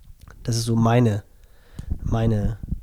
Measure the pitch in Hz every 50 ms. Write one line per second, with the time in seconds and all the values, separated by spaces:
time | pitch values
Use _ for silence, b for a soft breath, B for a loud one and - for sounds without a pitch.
0 | - - - - - - - - - 127 113 117 113 117 113 113 113 113 117 123
1 | 123 110 101 101 - - B B B B B B B B B B B B B -
2 | - - 113 113 - 113 107 104 98 - - - - - - -